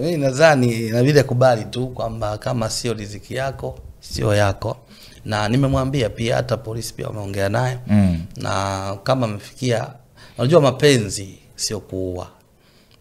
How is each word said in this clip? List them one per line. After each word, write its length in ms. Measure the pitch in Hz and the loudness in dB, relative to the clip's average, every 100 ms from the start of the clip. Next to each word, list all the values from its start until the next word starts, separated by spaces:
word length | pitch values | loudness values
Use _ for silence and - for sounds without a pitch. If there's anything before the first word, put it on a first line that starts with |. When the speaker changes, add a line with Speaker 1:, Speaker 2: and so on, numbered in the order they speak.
Speaker 1:
mimi 160 | 143 170 | -2 0
nadhani 560 | 139 131 160 143 123 113 113 | 0 4 6 6 4 2 0
inabidi 320 | 117 127 147 | 2 4 4
akubali 460 | 120 123 131 117 101 | 4 4 4 4 -2
tu 220 | 120 127 | -6 -6
kwamba 500 | 123 113 110 107 107 | -6 -8 -6 -6 -4
kama 320 | - 127 110 | -4 -2 -2
sio 240 | - 123 | -4 -4
riziki 420 | 110 101 104 - 113 | -4 -8 -12 -10 -6
yako, 440 | 135 127 131 131 - - | -6 -6 -10 -10 -16 -18
sio 360 | - - 123 104 | -10 -2 2 2
yako. 420 | 101 98 113 - - - - - - | 2 0 -6 -8 -12 -20 -20 -14 -4
Na 240 | 104 104 | -2 0
nimemwambia 600 | 123 139 135 131 143 107 | 2 2 2 0 0 -2
pia, 260 | - 117 127 | -2 -2 0
hata 220 | 123 - | 0 -4
polisi 360 | - 113 113 | -4 -8 -8
pia 140 | - - | -8 -8
wameongea 420 | 107 101 98 98 | -8 -6 -4 -2
naye. 280 | 110 127 127 - | 0 -2 -4 2
Speaker 2:
Mm. 320 | 104 95 82 85 - | 4 4 2 -4 -8
Speaker 1:
Na 600 | 101 98 98 98 98 101 | -4 -2 -2 -4 -6 -6
kama 220 | - 131 117 | -2 0 0
amefikia, 640 | 104 - - 127 113 143 - _ - - - | -4 -12 -6 -2 -2 -4 -12 _ -20 -16 -2
unajua 240 | 123 170 | 4 6
mapenzi 800 | 139 - 147 131 101 92 98 90 - - | 6 4 4 4 2 -6 -10 -14 -20 -10
sio 240 | - 104 | -6 -6
kuua. 480 | - 95 92 90 92 - _ _ _ _ _ _ | -6 -6 -6 -6 -10 -16 _ _ _ _ _ _